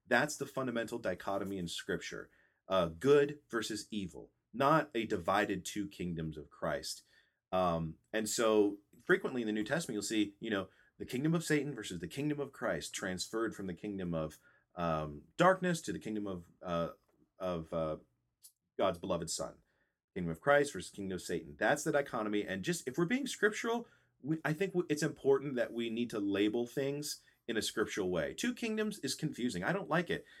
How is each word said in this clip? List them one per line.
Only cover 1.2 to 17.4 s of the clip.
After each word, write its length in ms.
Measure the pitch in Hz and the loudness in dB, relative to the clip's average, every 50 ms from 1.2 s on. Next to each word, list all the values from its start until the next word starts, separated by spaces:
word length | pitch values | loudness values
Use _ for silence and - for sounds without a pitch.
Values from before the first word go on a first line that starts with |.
| - 104 98 98 101 95 98 95 | -4 -4 -2 -2 -2 -4 -4 -4
in 100 | 87 82 | -4 -4
Scripture. 640 | - - - - 92 80 - - - 53 - - _ _ _ _ _ _ _ - | -6 -6 -4 -4 -4 -4 -4 -8 -10 -12 -14 -16 _ _ _ _ _ _ _ 2
Uh, 200 | 95 95 - 82 80 82 | 2 4 4 2 0 0
good 380 | 101 135 143 143 143 143 147 - - _ | 4 6 8 8 8 4 0 -6 -12 _
versus 380 | - 117 107 - 110 104 - - | -4 -4 -4 -2 -6 -6 -8 -6
evil, 380 | 110 104 95 85 - - 53 - _ _ _ _ - | -6 -6 -6 -6 -10 -14 -18 -20 _ _ _ _ -2
not 360 | 117 139 143 156 156 - - - | 2 4 6 6 6 4 2 -2
a 120 | 117 110 | -2 -2
divided 600 | - 110 92 82 98 95 104 104 104 98 92 82 | 0 -2 -2 0 2 2 4 4 2 0 -2 -4
two 220 | - - 107 101 98 | -6 -6 -6 -6 -6
kingdoms 500 | - - 90 90 85 80 80 80 76 78 | -6 -6 -6 -4 -4 -4 -4 -6 -6 -8
of 120 | 71 - | -12 -16
Christ. 540 | - - - 82 73 71 - - - - - _ _ _ _ _ _ _ _ _ | -12 -6 -4 -2 -2 -2 -4 -8 -10 -12 -14 _ _ _ _ _ _ _ _ _
Um, 440 | 92 92 92 87 85 82 82 80 78 - _ _ - | 0 2 4 4 2 2 -2 -4 -6 -10 _ _ -4
and 160 | 110 110 107 | -4 -2 -2
so 480 | - - 117 110 107 107 101 101 101 - - _ - - _ | 0 2 4 6 8 8 6 6 2 -2 -10 _ -20 -14 _
frequently 360 | - 180 - - - 131 123 | 2 2 2 2 -2 -2 -2
in 60 | 113 107 | -2 0
the 40 | 107 | 0
New 100 | 110 107 | 0 0
Testament, 320 | 107 139 170 165 - 113 | 0 0 -2 -2 -2 -4
you'll 80 | 104 98 | -4 -4
see, 300 | - 113 107 104 101 - _ | 0 2 2 2 2 0 _
you 100 | 117 110 | -4 -2
know, 180 | 107 95 92 - _ _ _ _ _ _ | -2 -2 -2 -4 _ _ _ _ _ _
the 60 | 104 | -8
kingdom 280 | - - 123 143 160 165 | -4 -2 0 2 2 2
of 100 | 175 165 | 2 2
Satan 300 | - 151 151 147 147 135 | 2 2 2 2 0 -4
versus 260 | 107 104 - 143 123 | -6 -6 -6 -6 -6
the 80 | - - | -6 -6
kingdom 320 | - 139 143 151 147 143 | -4 -2 -2 0 0 0
of 140 | 139 - - | -2 -6 -6
Christ 400 | - 127 107 90 73 - - - | -4 -2 -2 0 -2 -4 -6 -8
transferred 640 | - 107 95 92 87 - - - 110 113 107 82 | -6 -4 -4 -4 -4 -4 -4 -2 -2 -2 -2 -4
from 100 | - 98 95 | -4 -6 -6
the 60 | 87 | -6
kingdom 400 | - - 107 101 95 92 87 82 | -6 -6 -6 -4 -4 -2 -2 0
of, 240 | 80 78 78 - - _ _ _ _ _ _ _ 87 | 0 -2 -2 -6 -12 _ _ _ _ _ _ _ -2
um, 440 | 85 85 80 78 76 73 73 71 - - _ - | 0 2 2 0 0 -4 -8 -12 -16 -16 _ 4
darkness 440 | 175 185 190 185 180 180 170 165 | 6 6 6 6 2 0 0 0
to 100 | - - | -2 -4
the 80 | - - | -6 -6
kingdom 280 | - 113 107 107 104 98 | -4 -4 -4 -4 -4 -4
of, 160 | 92 87 85 - - _ - | -6 -8 -10 -14 -18 _ -6
uh, 220 | 90 85 85 85 76 - - _ _ _ _ _ _ _ | -2 0 0 0 -2 -4 -10 _ _ _ _ _ _ _
of, 340 | _ | _